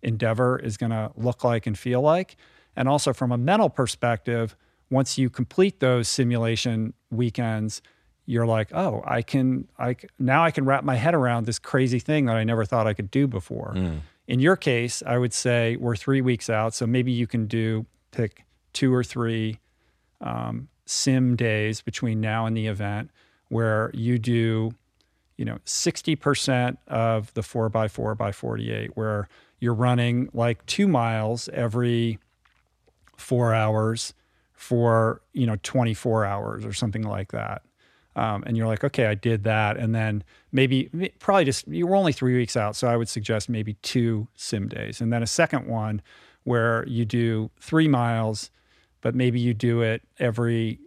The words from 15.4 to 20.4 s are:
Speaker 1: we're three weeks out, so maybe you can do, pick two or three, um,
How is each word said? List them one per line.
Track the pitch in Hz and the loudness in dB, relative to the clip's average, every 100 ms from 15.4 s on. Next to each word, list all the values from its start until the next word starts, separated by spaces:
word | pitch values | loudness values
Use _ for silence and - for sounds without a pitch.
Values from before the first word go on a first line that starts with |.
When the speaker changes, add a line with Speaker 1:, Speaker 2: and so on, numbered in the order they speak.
| 127 120 113 120 | 0 2 2 0
Speaker 1:
we're | 120 113 | -2 -4
three | - 135 | 0 2
weeks | 127 120 - | 2 0 0
out, | 110 110 | 0 0
so | - 120 | -2 0
maybe | 127 123 | 0 2
you | 120 120 | 0 0
can | 120 107 | -2 -2
do, | 113 110 110 110 _ _ | -2 0 -2 -6 _ _
pick | - 110 _ _ _ _ | -6 -6 _ _ _ _
two | - 135 | 0 2
or | 127 | 2
three, | 123 - 117 113 110 107 _ _ _ _ _ _ | 0 -2 -2 -2 -4 -6 _ _ _ _ _ _
um, | - 58 | -8 -6